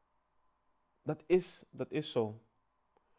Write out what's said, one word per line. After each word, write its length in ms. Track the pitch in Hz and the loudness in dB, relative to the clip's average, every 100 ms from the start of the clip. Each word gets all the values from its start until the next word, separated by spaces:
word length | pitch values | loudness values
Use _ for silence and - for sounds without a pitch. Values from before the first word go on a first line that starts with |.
| _ _ _ _ _ _ _ _ _ _ | _ _ _ _ _ _ _ _ _ _
dat 200 | - 151 - | -6 -6 4
is, 380 | 185 175 - - | 2 2 -16 -20
dat 200 | 127 127 | -10 -4
is 200 | 147 151 | -4 -2
zo. 280 | 127 107 107 _ _ _ _ _ _ _ | 0 -2 -4 _ _ _ _ _ _ _